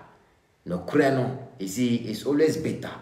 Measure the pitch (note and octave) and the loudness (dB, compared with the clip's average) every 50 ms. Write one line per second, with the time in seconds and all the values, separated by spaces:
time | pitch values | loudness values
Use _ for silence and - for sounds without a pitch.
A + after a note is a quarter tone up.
0 | - - - _ _ _ _ _ _ _ _ _ - - F2 F2 - - - D3 | -18 -20 -20 _ _ _ _ _ _ _ _ _ -8 -6 -6 -6 -4 0 2 4
1 | D3 C3+ C3+ C3 B2+ - - - - - - - F#2+ F#2+ G2+ A#2+ B2+ A#2+ A#2 A2+ | 4 4 4 2 0 -2 -4 -6 -10 -12 -10 -8 -8 -6 -2 0 2 2 2 0
2 | A2 G#2+ A2 G#2+ - B2+ D3 D3 D#3+ D3+ - - - - - - - E2+ - - | -2 -4 -6 -4 -2 0 2 4 4 4 2 0 -2 -4 -4 -4 -6 -10 -10 -12